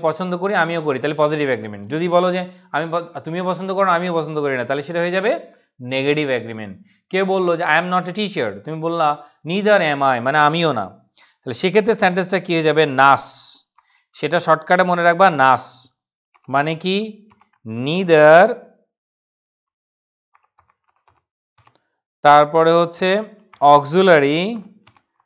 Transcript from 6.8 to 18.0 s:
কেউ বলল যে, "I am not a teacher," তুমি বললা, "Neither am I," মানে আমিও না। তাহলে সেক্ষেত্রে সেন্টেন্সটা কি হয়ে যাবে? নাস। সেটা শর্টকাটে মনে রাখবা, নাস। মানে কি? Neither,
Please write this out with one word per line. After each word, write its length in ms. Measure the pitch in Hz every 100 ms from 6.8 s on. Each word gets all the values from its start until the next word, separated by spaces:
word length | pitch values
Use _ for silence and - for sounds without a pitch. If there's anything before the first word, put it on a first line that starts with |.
| _ _ _
কেউ 160 | 185 190
বলল 300 | 190 180 165
যে, 80 |
"I 140 | 170 156
am 100 | 180
not 140 | 180 175
a 60 |
teacher," 380 | 214 202 170 113 101
তুমি 200 | 147 160
বললা, 280 | 160 170 151 147 - _ 147
"Neither 320 | 190 208 202
am 200 | 160 143
I," 180 | 139 123
মানে 160 | 123 151
আমিও 360 | 147 165 165
না। 120 | 117 95 - _ _ _ _
তাহলে 180 | 135
সেক্ষেত্রে 420 | 117 185 202 175 196
সেন্টেন্সটা 440 | 185 180 180 190
কি 140 | 185
হয়ে 100 | 165
যাবে? 220 | 156 151 151
নাস। 380 | 131 139 127 - - - - _ _ _ _ _
সেটা 260 | - 175 170
শর্টকাটে 440 | 175 156 - 180
মনে 200 | 180 175
রাখবা, 260 | 170 170 190
নাস। 340 | 147 131 123 - - - _ _ _ _ _ -
মানে 260 | 135 151 160
কি? 520 | 185 196 220 214 _ _ _ _ 110
Neither, 800 | 113 131 175